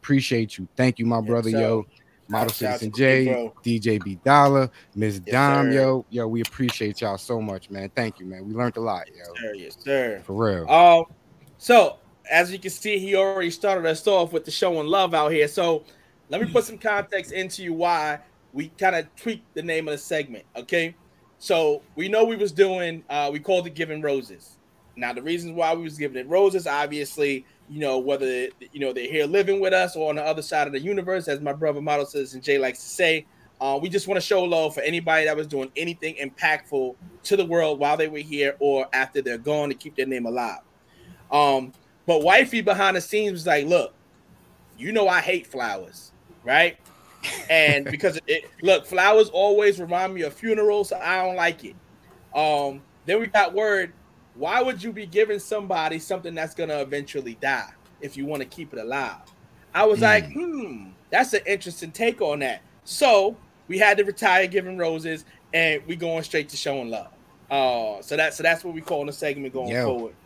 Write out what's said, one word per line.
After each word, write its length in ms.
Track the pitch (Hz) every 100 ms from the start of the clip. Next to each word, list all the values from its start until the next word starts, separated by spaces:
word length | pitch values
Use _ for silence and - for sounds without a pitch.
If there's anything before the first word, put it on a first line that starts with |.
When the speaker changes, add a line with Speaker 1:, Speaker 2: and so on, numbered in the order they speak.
Speaker 1:
Appreciate 560 | - 139 123 120 110 -
you. 120 | 92 -
Thank 220 | 127 120
you, 60 | 117
my 140 | 117
Speaker 2:
Yes, 80 | 110
Speaker 1:
brother, 220 | 117 113
Speaker 2:
sir. 100 | 113
Speaker 1:
yo. 260 | 113 113 107 _ _ _ _
Model 240 | 107 113
Speaker 2:
Shout 220 | 113 123 123
out 40 |
Speaker 1:
Citizen 120 | 113
Speaker 2:
to 80 | 107
you, 240 | 135 131 131
Speaker 1:
J, 0 |
Speaker 2:
bro. 280 | 127 113 -
Speaker 1:
D 160 | - 117
J 200 | 110 107
B 180 | 95 92
Dollar, 480 | - 143 143 139 131 - _ 101
Miss 240 | 107 98 90
Speaker 2:
Yes, 80 |
Speaker 1:
Dom, 340 | 123 143 139 135
Speaker 2:
sir. 60 |
Speaker 1:
yo. 320 | 135 131 131 -
Yo, 180 | 120 113
we 100 | 117
appreciate 640 | 113 - 127 - 107 101
y'all 160 | 110 98
so 240 | - 117
much, 280 | 107 95 -
man. 220 | 98 98
Thank 280 | - 113 -
you, 40 | 92
man. 220 | 92 98
We 60 |
learned 240 | 110 120 113
a 40 |
lot, 280 | 113 95 -
yo. 60 | 82
Speaker 2:
Yes, 260 | 85 87
sir. 120 | 117 101
Yes, 220 | 87 -
sir. 380 | 135 139 123 101
Speaker 1:
For 100 | 87
real. 360 | 98 113 92 82
Speaker 2:
Um, 340 | 156 175 170 165 - _ _ - _
so, 400 | - 240 170 - _ _ -
as 200 | 160 180
you 60 | 190
can 120 | 185
see, 280 | 180 214 208
he 160 | 190 196
already 360 | 196 196 175
started 340 | 170 208 190 170
us 220 | 156 -
off 240 | 196 165
with 140 | 160 -
the 60 |
showing 360 | - 190 165 151
love 260 | 190 185
out 200 | 165 151
here. 140 | 160 147
So, 340 | 147 170 160 - _ _ _ _
let 100 | 156
me 80 | 226
put 120 | 240
some 140 | 226 226
context 540 | 220 208 196 202 185
into 320 | 185 185 -
you 100 | 180
why 460 | 165 175 170 151 147 - _ _
we 140 | 135 160 -
kinda 320 | 190 175 156 -
tweaked 340 | 233 208 _ -
the 80 |
name 240 | 165 160 156
of 60 |
the 40 | 147
segment, 480 | - 160 143 113 - 120
okay? 380 | 123 175 165 170 _ _ _ _
So, 420 | - 175 156 147 - -
we 120 | 190
know 160 | 214
we 120 | 226 226
was 160 | 202
doing, 520 | 156 196 185 175 165 -
uh, 220 | 147 143
we 60 | 151
called 260 | 151 185 175
it 80 |
Giving 300 | 147 160 151
Roses. 540 | 147 139 123 - - _ _ _ _ -
Now, 160 | 120
the 120 | 123
reasons 300 | 139 175 170
why 200 | 165 165
we 80 | 165
was 160 | 165 147
giving 200 | 147 127
it 100 | 127
roses, 400 | 175 196 185 165
obviously, 800 | 143 147 147 143 - 143 135 131 _ _
you 120 | 147
know, 180 | 147 131
whether, 460 | 127 135 131 127 131 - 123
you 80 | 147
know, 140 | 139
they're 160 | 123 123
here 160 | 156 147
living 340 | 190 190 196
with 140 | 190
us 220 | 185 185 165
or 140 | 156
on 80 | 151
the 60 |
other 180 | 151 160
side 240 | 147 156 143
of 60 |
the 60 | 139
universe, 480 | 160 196 180 185 160
as 120 | 143
my 120 | 151
brother 280 | 151 156 143
Model 240 | 151 147 139
Citizen 360 | 147 131 131
J 180 | 135 139
likes 200 | 131 127
to 60 | -
say, 360 | - 175 160 147 _ _ _
uh, 200 | 135 139
we 80 | 175
just 180 | 190 190
wanna 140 | 190
show 220 | 170 196
love 320 | 180 165 156 147
for 60 |
anybody 440 | 143 170 165 160 156
that 100 | 151
was 120 | 151
doing 240 | 143 135 139
anything 400 | 170 170 160 156
impactful 800 | 139 - 165 151 - 143 131 127 - -
to 140 | - 202
the 80 | 175
world 340 | 170 160 143
while 180 | 143 156
they 100 | 156
were 120 | 151
here 360 | 151 147 139 139
or 260 | 143 135 131
after 260 | 127 131 147
they're 160 | 127 117
gone 300 | 123 151 147
to 60 | 131
keep 200 | 151 -
their 100 | 131
name 220 | 131 117
alive. 320 | 123 120 90 _ _ _ _ - - -
Um, 420 | 143 143 135 131 - _ _ -
but 180 | 165
wifey 380 | 151 202 262 240
behind 360 | 202 190 196 185
the 40 |
scenes 320 | 165 214 214
was 120 | 185 160
like, 220 | 147 143
"Look, 260 | 175 123 _ _ _ _ _ _ _ _ -
you 140 | 170
know 160 | 220 196
I 140 | 180
hate 240 | 175 185 -
flowers, 640 | 135 117 98 90 - - _ _ -
right?" 340 | 120 143 170 - - - - - - - -
And 360 | 160 151 143 143
Speaker 1:
<laughs> 60 |
Speaker 2:
because 280 | 151 190 160 -
it, 180 | 160 - _
look, 240 | 175 185 -
flowers 440 | 185 190 214 214
always 500 | 170 202 208 208 190
remind 340 | 170 175 190
me 100 | 190
of 100 | 156
funerals, 560 | - 226 214 208 208 196
so 80 | 185
I 260 | 170 185
don't 120 | 185 185
like 280 | 170 165 107
it. 100 | - _ _ _ - _
Um, 480 | 139 151 147 143 139 - _ 143
then 140 | 202
we 80 | 226
got 260 | 214 185
word, 400 | 190 214 202 175 - _ _ _ -
why 260 | 151 226
would 200 | 254 208
you 100 | 208
be 140 | 208 208
giving 340 | 180 214 208
somebody 600 | - 214 202 185 156 160
something 340 | 160 185 170
that's 220 | 165 160 -
gonna 240 | 160 147
eventually 560 | 139 143 139 147 123 113
die 340 | 135 131 101 - _ _
if 160 | 143 135
you 80 | 139
wanna 200 | 151 131
keep 280 | - 151
it 60 | 127
alive? 380 | 110 135 127 92 - _ _ _ _
I 120 | 165 214
was 160 | 208
like, 240 | 220 214 151
Speaker 1:
Mm. 40 |
Speaker 2:
"Hmm, 560 | 196 349 302 214 120 95 95 _
that's 220 | 190 262
an 80 | 208 -
interesting 460 | 196 180 170 165
take 300 | 156 233 233
on 180 | 170 147
that." 220 | 135 107 _ _ -
So 520 | - 285 214 196 233 - _ _
we 100 | 185
had 200 | 208 202
to 60 |
retire 440 | 202 196 214 185 185
Giving 300 | 190 185 185
Roses, 460 | 170 165 160 160 - - _
and 320 | 165 165 151 160
we 100 | 165
going 280 | 170 160
straight 260 | 165 165 147
to 80 | 143
Showing 320 | - 139 120
Love. 220 | 113 - - _ _ _
Uh, 500 | 139 131 120 110 101
so 160 | - 147
that, 160 | 156
so 80 | -
that's 220 | 160 165
what 100 | 180
we 80 | 160
call 240 | 160 160 143
the 80 |
segment 400 | 143 151 143 135
going 200 | 135 123
Speaker 1:
Yo, 120 | 120 123
Speaker 2:
forward. 300 | 123 113 -